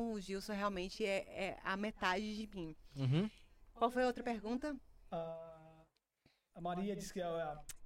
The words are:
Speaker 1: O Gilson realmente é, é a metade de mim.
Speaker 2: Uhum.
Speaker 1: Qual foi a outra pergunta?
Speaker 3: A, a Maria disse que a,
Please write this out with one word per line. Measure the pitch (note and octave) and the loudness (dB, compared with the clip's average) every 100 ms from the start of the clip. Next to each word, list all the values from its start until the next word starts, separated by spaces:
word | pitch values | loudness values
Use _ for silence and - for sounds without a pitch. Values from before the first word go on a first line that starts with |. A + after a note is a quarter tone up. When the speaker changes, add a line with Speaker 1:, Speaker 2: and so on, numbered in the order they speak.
| A#3 | 0
Speaker 1:
O | G#3+ | -2
Gilson | F#3 G3 G3+ | -2 -4 -2
realmente | G3+ G3+ F#3+ F#3 - G#3+ | 0 2 0 -2 0 2
é, | G3 - | 2 0
é | - F#3 - | -2 -4 -2
a | - F#3+ | -2 0
metade | G#3+ - F#3+ F#3 G#3+ G#3 | 0 2 2 2 0 -4
de | G#3+ G3+ | -6 -6
mim. | D#3+ D#3 - C#3 | -6 -8 -10 0
Speaker 2:
Uhum. | C3 D3+ G#3+ - - - - - | 4 4 4 -2 -18 -20 -20 2
Speaker 1:
Qual | A#3 | 4
foi | B3 | 6
a | B3+ | 4
outra | A#3+ | 4
pergunta? | A#3+ A3+ G3+ B3 D4+ C#4 - - - | -2 -2 0 0 0 -4 -8 -20 -6
Speaker 3:
A, | E3+ E3 E3 E3 D#3+ D#3+ D#3+ D#3+ _ _ _ _ _ _ - | -4 -4 -6 -10 -14 -18 -20 -20 _ _ _ _ _ _ -4
a | |
Maria | E3+ F3+ G3+ G3 | -2 0 0 -2
disse | - | -4
que | G3 | -2
a, | F3 E3 D#3 D3+ - - | 0 0 0 -4 -8 -8